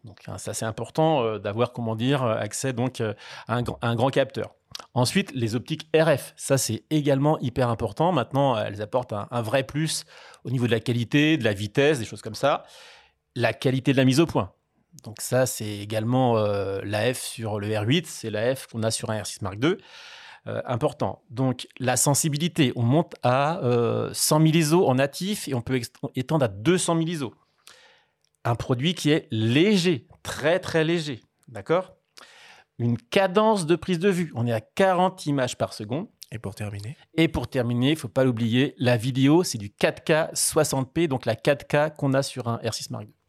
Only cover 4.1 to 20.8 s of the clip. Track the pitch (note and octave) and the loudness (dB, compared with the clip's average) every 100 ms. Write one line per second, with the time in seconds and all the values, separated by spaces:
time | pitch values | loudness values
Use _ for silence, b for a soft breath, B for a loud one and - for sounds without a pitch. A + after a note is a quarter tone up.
4.1 | C#3+ C3+ - G2 _ _ - B A#2+ A#2+ | 2 0 -4 -10 _ _ -20 B 0 2
5.1 | F#3+ G3 C3 A#2 A#2+ - D#3 - D#3 D#3+ | 2 -2 -2 -2 -2 -4 -10 0 2 4
6.1 | C#3+ - - - C3+ - A2 _ D#3 C#3+ | 2 -2 -12 0 0 0 -4 _ 0 2
7.1 | C3+ D3 D#3 B2+ B2 B2 A2+ A2+ - E3 | 2 2 2 -2 0 0 0 -4 0 0
8.1 | D#3+ A2+ C3+ C#3 A2+ G#2+ G2+ G#2 B2+ B2 | 0 0 2 2 2 -2 -6 -4 -4 -4
9.1 | G#2 G#2 B2 A2 C3+ C3 D3 D#3 - - | -8 -4 -4 0 0 0 -4 -2 -4 -10
10.1 | B B B B2 B2+ A#2+ A2+ - A#2+ A2+ | B B B -6 -2 2 0 0 -2 0
11.1 | D3 D3+ D#3+ A2+ G2 G#2 - C#3+ D3 G#2+ | 2 2 2 0 -2 -2 2 2 2 -4
12.1 | G#2+ A2 - C#3 D#3+ B B B B B | -10 -12 -2 0 0 B B B B B
13.1 | B _ - A#2 A2 C3+ C3 C3+ C3 C3 | B _ -2 -2 2 0 2 2 4 6
14.1 | C3 E3+ C#3 F#2+ _ _ _ _ D#3 A2+ | 4 2 0 -4 _ _ _ _ -20 -18
15.1 | G#2 - B2+ B2+ - G#2+ G#2 G#2 G#2+ A2+ | -12 -2 0 0 -2 -8 -8 -6 -4 0
16.1 | B2+ B2+ A2+ G#2 G2+ G2 G2 G#2 G#2+ A#2 | 2 2 2 2 0 -2 -4 -4 -2 -2
17.1 | B2+ - - A2 G#2 G2+ G#2+ G#2 E3 - | -4 -10 -10 -8 -6 -4 -2 0 0 -2
18.1 | - A2+ G#2 A#2 C3+ - A#2 A2 - A2+ | -12 -6 -2 -2 -2 -6 -4 -2 -2 -4
19.1 | G#2+ G2 - G2 G#2 C#3 G3 B B B | -6 -6 -8 -8 -2 -2 -2 B B B
20.1 | B B B A2+ A2 - B2+ | B B B -8 -8 -4 -2